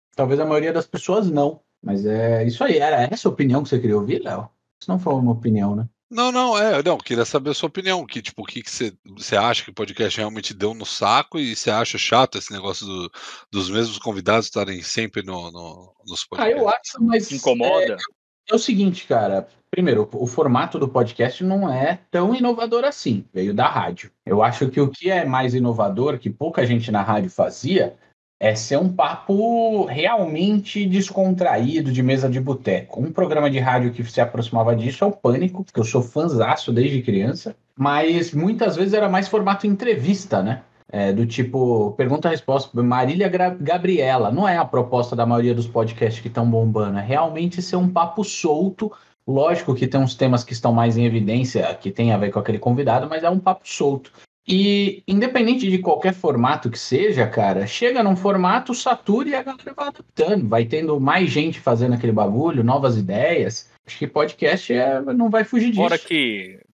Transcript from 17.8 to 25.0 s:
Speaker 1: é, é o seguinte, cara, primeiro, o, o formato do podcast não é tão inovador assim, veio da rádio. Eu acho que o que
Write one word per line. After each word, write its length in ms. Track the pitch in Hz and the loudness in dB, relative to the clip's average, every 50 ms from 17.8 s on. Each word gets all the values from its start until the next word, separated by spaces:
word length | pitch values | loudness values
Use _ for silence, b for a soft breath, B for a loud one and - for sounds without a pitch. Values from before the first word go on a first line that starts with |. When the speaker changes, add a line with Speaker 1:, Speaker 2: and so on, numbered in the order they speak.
| - - | 2 0
Speaker 1:
é, 40 | 104 92 - - _ _ _ _ _ _ _ - | -2 -6 -8 -14 _ _ _ _ _ _ _ 0
é 40 | 220 | 0
o 20 | 233 | 0
seguinte, 480 | - - 226 190 202 190 175 - - | 2 2 2 2 2 2 0 -2 -2
cara, 400 | - 135 117 104 101 98 98 95 - _ _ _ - | 0 0 2 2 2 0 -2 -4 -6 _ _ _ -6
primeiro, 400 | - 185 180 156 117 107 104 - | -2 0 2 2 4 2 2 0
o, 120 | - - 123 | -2 -6 -6
o 20 | |
formato 540 | 117 - - 156 135 120 127 160 170 - 151 | -4 0 0 2 4 4 2 0 0 -2 -2
do 80 | 139 131 | -2 0
podcast 560 | - 131 117 113 - - 117 113 - - 180 | 2 2 0 0 0 -2 -2 -2 -2 -2 -2
não 280 | 185 190 196 196 165 | 0 0 0 0 0
é 280 | 127 131 135 160 180 180 _ _ | 0 0 0 -2 -2 -4 _ _
tão 240 | - 175 180 202 247 | 0 0 2 2 2
inovador 480 | 262 240 240 233 226 233 233 233 240 254 | 2 2 0 0 -2 -2 -2 0 0 0
assim, 400 | 285 285 - - - 110 - - _ | 0 -2 -2 -4 -2 -2 -2 -4 _
veio 220 | - - 95 101 101 | -6 -4 -4 -2 0
da 140 | 110 127 - | 2 2 2
rádio. 420 | - 120 117 87 90 - - - _ _ - | 2 0 -4 -4 -6 -10 -14 -20 _ _ -4
Eu 160 | - 98 104 | 0 2 4
acho 260 | 110 120 123 - 139 127 | 4 2 2 0 -2 0
que 120 | - 147 | 2 2
o 100 | 143 135 | 0 0
que 180 | - - | 0 -2